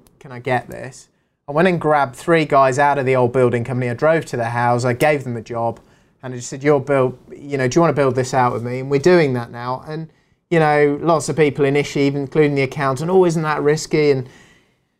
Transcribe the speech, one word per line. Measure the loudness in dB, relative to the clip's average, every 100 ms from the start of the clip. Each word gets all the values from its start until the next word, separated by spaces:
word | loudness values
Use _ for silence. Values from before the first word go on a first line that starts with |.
| _ _
can | -20
I | -12
get | -4 -4 -4
this?" | -12 -14 -18 -20 _ _ _ -6
I |
went | 0 2
and | 2
grabbed | 2 2 0 -4
three | 0 0 4
guys | 4 4 4
out | 2 2
of | 2
the | 2
old | 2
building | 2 2 2
company. | -4 -4 -4
I |
drove | -2 0 0 -2
to | -6
their | -4
house. | -2 0 0 0
I |
gave | 0 0 0 -4
them | -10
a |
job. | -8 -6 -4 -6 _ _ _ _
And | -14
I | -12
just | -12
said, | -4
"You're | 0 0
build, | 2 0 0 -2 -16 -20
you | -8 -4
know, | 0
do | 2
you |
wanna | 2
build | 2 0 0
this | -2
out | 0 0
with | -2
me?" | -6 -8
And | -2
we're | 0
doing | 4 4 4
that | -2 -6
now. | -10 -8 -8 -10
And, | -12 -14 _ _ _ _
you | 0
know, | 2 4 2 2
lots | 0 0 0
of | 0
people | 0 2 0
in | 0
issue, | -2 0
even | 0 0
including | -2 2 2 2
the |
accountant, | -2 -2 -4 -4 0
"Oh, | 2 2
isn't | 2
that | -2 -2
risky?" | 0 -2 -2 0 2
And | 0 -4 -16 _ _ _ _ _ _